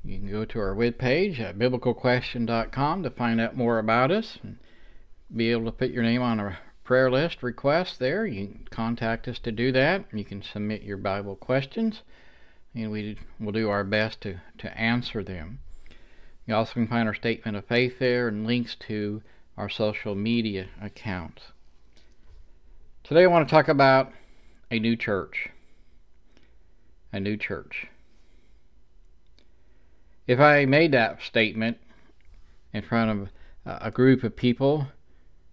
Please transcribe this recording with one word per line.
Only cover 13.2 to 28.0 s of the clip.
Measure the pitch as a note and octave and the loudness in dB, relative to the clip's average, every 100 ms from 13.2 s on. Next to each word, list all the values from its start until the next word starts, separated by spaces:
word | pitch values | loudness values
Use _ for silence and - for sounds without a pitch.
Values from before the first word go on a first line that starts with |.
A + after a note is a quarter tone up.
| - - | -14 -10
will | G#2+ | -4
do | G#2 A2 | -2 0
our | G2+ | 0
best | G2 G#2+ A2 - | 2 0 0 -4
to, | G#2+ F2 - - | -10 -10 -14 -14
to | - - | -12 -2
answer | A2+ A#2+ A#2+ A2+ F#2+ | 0 0 -2 -6 -6
them. | F#2 D#2+ C3+ - - - - - - - - - | -8 -10 -12 -14 -14 -14 -18 -20 -20 -20 -16 -2
You | A2 | 0
also | A2+ B2+ | 0 -2
can | A2+ | 0
find | A#2+ A2 | 0 0
our | G2+ | -2
statement | A#2 A2+ A2+ G#2 | -4 -4 -4 -8
of | - | 0
faith | A#2+ B2+ B2+ | 2 2 0
there | B2+ B2 A#2+ | 0 2 0
and | G#2 A2 | -2 -2
links | B2 A#2+ - - | -2 -2 -10 -8
to | G#2+ G#2 G#2+ - - - - | -4 -4 -6 -12 -20 -20 -10
our | G#2 | -8
social | - G#2+ G#2 A2 G2+ | -2 -2 -2 -6 -4
media | G#2+ A#2 A2 G2 F#2+ - | 0 0 0 -4 -8 -12
accounts. | G#2 - - F#2 E2 - - - - - - - - - - - - - - - - - | -14 -10 -8 -8 -8 -16 -20 -20 -20 -20 -20 -20 -20 -20 -20 -20 -20 -20 -20 -20 -20 -20
Today | - D3+ F3+ | 4 6 8
I | |
want | E3+ C#3 | 8 6
to | |
talk | D#3 C#3+ | 6 6
about | C#3+ C3+ C3+ C3 - - - - - - | 6 8 8 4 -8 -20 -20 -20 -20 -6
a | A2+ | -2
new | A2+ A#2 | 0 0
church. | - G2+ - - - - - - - - - - - - - - - - - - - | 0 -2 -4 -8 -10 -12 -20 -20 -20 -20 -20 -20 -20 -20 -20 -20 -20 -20 -20 -20 -10
A | G2+ | -6
new | G2 G#2 | -4 -4
church. | - F2+ - - - - | -6 -8 -8 -12 -12 -18